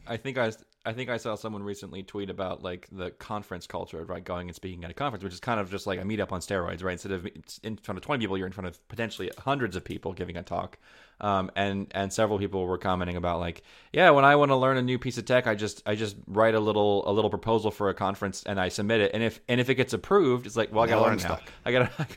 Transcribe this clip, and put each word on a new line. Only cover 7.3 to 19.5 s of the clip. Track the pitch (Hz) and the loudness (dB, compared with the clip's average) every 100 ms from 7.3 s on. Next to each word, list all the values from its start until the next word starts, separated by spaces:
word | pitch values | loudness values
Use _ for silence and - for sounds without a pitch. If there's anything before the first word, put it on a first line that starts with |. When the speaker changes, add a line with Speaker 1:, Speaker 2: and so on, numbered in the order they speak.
| - - - | -12 -18 -14
Speaker 1:
in | 107 107 | -10 -10
front | - 95 | -8 -8
of | |
twenty | - 143 | -4 -2
people, | 107 95 | 0 -2
you're | 95 | -4
in | |
front | 95 92 | -6 -10
of | 85 - | -10 -12
potentially | 101 113 - 92 - | -8 -6 -6 -8 -6
hundreds | - 143 117 90 | -4 -2 -2 -4
of | |
people | - 85 - | -8 -8 -6
giving | 92 90 87 | -6 -6 -8
a | |
talk. | 90 87 92 - _ - - - | -6 -6 -6 -10 _ -20 -20 -6
Um, | 104 98 95 - | 0 0 0 -2
and, | 101 98 98 | -2 -2 -4
and | 95 98 | -4 -2
several | - 110 104 | 0 2 2
people | 98 95 90 | 0 -2 -2
were | 90 | 0
commenting | 101 90 87 90 | 0 0 0 -2
about, | 87 85 | -2 0
like, | 85 85 - - - | -2 -8 -14 -20 -4
"Yeah, | - 180 | 6 8
when | 143 139 | 10 10
I | 147 | 8
wanna | 143 135 | 8 6
learn | 131 131 | 4 4
a | |
new | 127 127 | 2 0
piece | 127 120 | -2 -4
of | |
tech, | 107 127 120 | 2 2 4
I | |
just, | 104 107 - - | 0 -2 -4 -4
I | |
just | 107 110 104 - | -2 -2 -6 -2
write | 98 113 | 4 6
a | 110 | 6
little, | 107 104 104 101 - | 4 4 4 4 4
a | |
little | 101 107 | 2 2
proposal | 101 110 113 107 | 0 0 2 2
for | - 101 | 0 0
a | |
conference | 92 98 98 98 92 | 0 -2 -2 -4 -4
and | - 98 | -4 -2
I | 92 | -2
submit | - 104 113 | 0 2 4
it. | 101 | 4
And | 107 | 2
if, | 113 - | -2 -2
and | - | 0